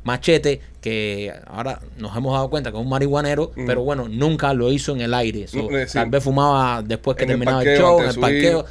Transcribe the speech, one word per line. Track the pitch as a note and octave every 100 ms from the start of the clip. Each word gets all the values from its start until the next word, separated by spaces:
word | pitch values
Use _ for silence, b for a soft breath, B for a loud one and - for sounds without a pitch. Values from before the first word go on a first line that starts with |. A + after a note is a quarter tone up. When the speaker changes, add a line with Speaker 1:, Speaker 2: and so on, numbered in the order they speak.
Speaker 1:
Machete, | B2 B2+ - D#3+ D3 C3+ B -
que | A2 A2 G#2+ G2+ G2+ - -
ahora | F#2+ B2+ - - -
nos | G#2+ A2
hemos | C3+
dado | C3+ C3
cuenta | D3+ B2+
que | A2
es |
un | C3
marihuanero, | C3+ C#3 C#3+ C#3+ D3 D#3+ -
Speaker 2:
Ujú. | B2
Speaker 1:
pero | B2
bueno, | B2+ C#3+ A#2
nunca | A2 D3+ D3+ C#3+
lo | C3+ A#2+
hizo | C#3 C#3+
en | C3+
el | A#2 B2
aire. | A2+ G#2+ F#2+
So, | C3 -
Speaker 2:
Mm, | C#3
eh, | B2+
sí. |
Speaker 1:
tal | B2 A#2
vez | C#3
fumaba | C3 C3+ D3 C#3 B2+ A#2+
después | G#2+ A2+ - C3
que |
Speaker 2:
En | C3
el | B2
Speaker 1:
terminaba | B2 C3
el | C#3
Speaker 2:
parqueo, | C#3+ F3
Speaker 1:
show, | F3
en | B2+
Speaker 2:
antes | B2
Speaker 1:
el |
Speaker 2:
de | B2
subir. | C#3+ E3+
Speaker 1:
parqueo, | E3 B